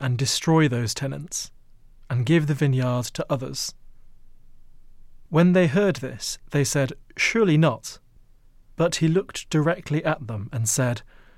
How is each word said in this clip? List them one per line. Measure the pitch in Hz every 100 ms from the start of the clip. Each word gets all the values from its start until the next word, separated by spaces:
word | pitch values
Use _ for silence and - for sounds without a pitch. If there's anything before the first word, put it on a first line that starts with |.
and | 131 123
destroy | 135 - 165 160 151
those | 120 110
tenants | - 139 143 156 - - - - - - - -
and | 120 120
give | 170 151
the |
vineyard | 139 143 131 127 123 123
to | - -
others. | 135 135 135 - - - - - - - - - - - - - - - - -
When | 156 180
they | 185 170
heard | 170 202 135
this, | 131 113 - - -
they | 143 135
said, | 147 135 - - -
"Surely | - 226 202 151
not." | 160 110 - - _ - _ - - - _ -
But | 170 -
he | 165
looked | 175 - - -
directly | 151 151 - - 147
at | 156 156 113
them | 107 104
and | 120 113
said, | - 123 117 - - -